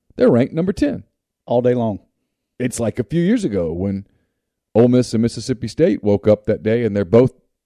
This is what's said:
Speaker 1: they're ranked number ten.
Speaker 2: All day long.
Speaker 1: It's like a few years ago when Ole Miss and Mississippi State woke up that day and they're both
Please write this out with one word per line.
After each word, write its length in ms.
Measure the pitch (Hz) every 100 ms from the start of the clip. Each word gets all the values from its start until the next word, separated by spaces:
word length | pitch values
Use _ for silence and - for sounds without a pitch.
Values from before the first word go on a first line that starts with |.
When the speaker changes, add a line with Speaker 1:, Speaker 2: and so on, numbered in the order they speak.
| _ -
Speaker 1:
they're 160 | 247
ranked 220 | 120 135
number 200 | 160 185
ten. 300 | - 285 233 - _ _ _ -
Speaker 2:
All 160 | 120
day 140 | 123 123
long. 240 | 113 95 - _ _ _ _ -
Speaker 1:
It's 220 | 123 -
like 180 | 113 -
a 60 |
few 180 | 113 165
years 220 | 175 240
ago 280 | 170 98 82
when 340 | 85 98 98 101 _ _ _ _ _ _
Ole 140 | 110 123
Miss 260 | 123 120
and 80 | 113
Mississippi 460 | 117 - 110 120 113
State 360 | - 175 -
woke 240 | 104 101 104
up 180 | 104 -
that 180 | 107
day 200 | 107 117 117
and 100 | 101
they're 100 | 90
both 280 | 113 127 - _ _